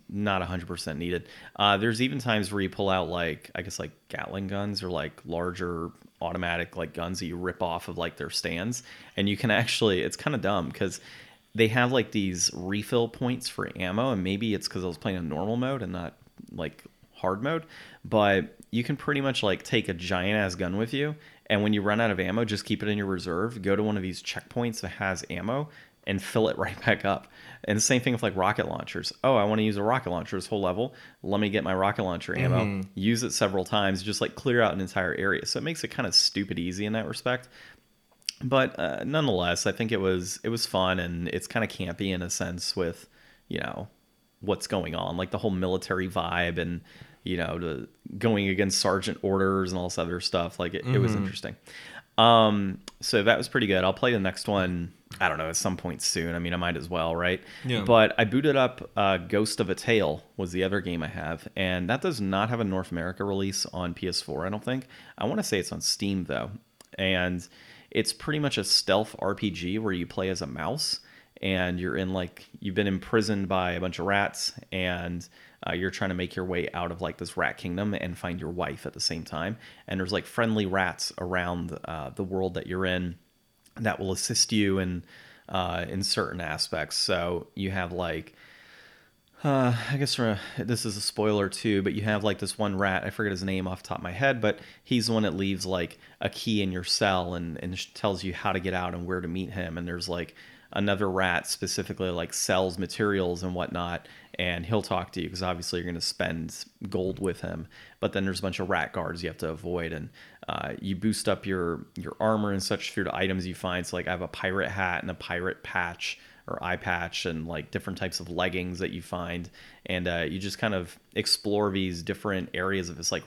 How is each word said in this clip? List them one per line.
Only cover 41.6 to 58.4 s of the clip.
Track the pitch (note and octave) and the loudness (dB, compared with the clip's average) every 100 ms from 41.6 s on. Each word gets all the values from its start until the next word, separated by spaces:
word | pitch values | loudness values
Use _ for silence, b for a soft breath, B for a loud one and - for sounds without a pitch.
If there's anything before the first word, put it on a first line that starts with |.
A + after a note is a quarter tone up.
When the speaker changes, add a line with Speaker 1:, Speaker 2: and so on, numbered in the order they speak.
| G#2+ | -2
Speaker 1:
campy | - F2+ E2+ G2 | -2 -6 -2 -2
in | F#2 | -2
a | F2 | -2
sense | - F2+ F2 - - | -4 -4 -4 -4 0
with, | E2+ - - b b b b | 0 -2 -14 b b b b
you | - | -6
know, | - - G2+ _ _ _ _ - | -4 -8 -10 _ _ _ _ -8
what's | F#2+ F#2+ - | -2 -2 0
going | G2+ D#2+ E2 | -2 -2 -2
on, | F#2 F2 | -2 -2
like, | F#2 | -2
the | G2+ | -2
whole | A2 | 0
military | F#2 F#2 F#2 - F#2 F#2 | 0 0 0 0 -2 0
vibe | F2 E2+ F2 F2 E2+ | -2 0 0 0 0
and, | E2+ F2 b b b b | -2 -4 b b b b
you | E2+ F2+ | -4 -2
know, | E2 E2+ | -2 -2
the | E2+ C#2 G#1+ _ - - | -4 -4 -8 _ -12 0
going | A#2 G#2 G2 | 2 4 4
against | F#2 G2 - | 4 2 4
sergeant | G2 F#2+ G2+ - | 4 2 0 -2
orders | G2 F#2+ F#2+ F#2+ F#2 | 2 4 4 4 2
and | F#2 | 0
all | F2+ | -2
this | F2 | -2
other | E2+ F2 | -2 -2
stuff. | - F#2 E2+ - | 0 0 0 -2
Like, | F2 | -4
it, | F#2+ - | -2 2
it | C3 | 4
was | A#2+ | 4
Speaker 2:
Mm-hmm. | G#2+ | 2
Speaker 1:
interesting. | F#2+ - - - B B B B B - | 0 -4 -8 -10 B B B B B 6
Um, | A2+ A#2 G#2+ G#2 G2 - - - | 10 10 8 4 0 -4 -10 -10
so | - A2+ | 0 4
that | G2+ - | 6 4
was | A#2+ | 2
pretty | C3+ G#2+ | 0 2
good. | F#2 | 4
I'll | F#2 | 4
play | F#2+ B2+ | 2 2
the | A#2 | 2
next | F#2+ F2+ - | 0 -2 0
one, | G2+ F#2 F2 E2+ - - - | 2 2 0 -4 -10 -12 0
I | F2+ | 0
don't | D#2 | 2
know, | D#2+ | -2
at | E2 | -2
some | G2+ F2+ | -2 -2
point | F2+ D2 | -4 -4
soon. | - F2 E2+ E2+ | -2 -2 -2 -2
I | |
mean, | F2 | -2
I | F2+ | -2
might | F2 E2 | -2 -2
as | E2+ | -2
well, | F2 E2 E2 | -2 0 2
right? | F2 F#2 - B | 2 0 -4 B
Speaker 2:
Yeah. | B2+ A#2 | -2 0
Speaker 1:
But | G2+ A#2 G#2+ - | 8 10 10 6
I | A2 | 4
booted | B2 | 4